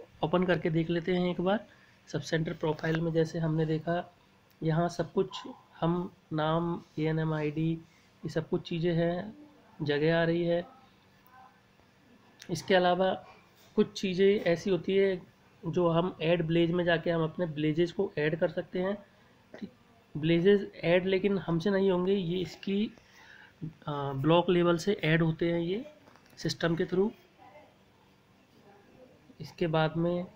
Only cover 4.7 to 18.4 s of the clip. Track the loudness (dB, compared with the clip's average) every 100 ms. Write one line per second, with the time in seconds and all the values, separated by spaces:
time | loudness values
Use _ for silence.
4.7 | 0 0 -2 -4 -2 -2 -6 -14 -18 _
5.7 | -2 0 0 -4 -12 _ -2 0 0 -2
6.7 | -6 -8 -4 -2 0 -2 -2 -4 -2 -2
7.7 | -4 -8 _ _ _ -6 -6 -4 -6 -4
8.7 | -2 0 2 0 -2 -8 -14 -20 -20 -20
9.7 | -8 -2 0 2 2 2 2 2 0 -2
10.7 | -14 -20 _ _ _ _ -20 -20 _ _
11.7 | _ _ _ _ _ _ -20 -8 -6 2
12.7 | 2 4 2 0 -2 -8 -20 _ _ -4
13.7 | 0 0 -2 -4 4 4 4 2 0 0
14.7 | -2 0 2 2 0 -8 _ _ _ -4
15.7 | 0 2 2 0 -2 0 0 2 2 2
16.7 | 2 2 0 0 0 -2 -2 -4 -2 0
17.7 | 2 0 0 -4 -2 -2 0